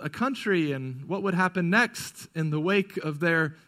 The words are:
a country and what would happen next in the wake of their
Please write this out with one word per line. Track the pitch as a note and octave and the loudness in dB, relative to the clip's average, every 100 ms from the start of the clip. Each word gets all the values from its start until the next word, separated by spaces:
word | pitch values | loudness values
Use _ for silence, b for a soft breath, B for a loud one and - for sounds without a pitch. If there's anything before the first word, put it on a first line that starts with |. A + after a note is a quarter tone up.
a | D3 | -8
country | - B3+ B3 G#3+ F3+ D3+ | -2 -2 -2 0 2 2
and | C3+ C3 B2+ D3 | -2 -6 -8 -6
what | G3 | -2
would | G3 | 0
happen | F3 F#3 F#3 E3+ | 2 2 2 2
next | G#3 A#3 - - - - | 4 2 -2 -12 -14 -10
in | E3 D#3 | -4 -2
the | D3+ | 0
wake | F3 G3+ G3 - | 2 2 2 -4
of | D#3 D3 | -6 0
their | E3+ E3 D#3 D#3 | 2 2 0 -4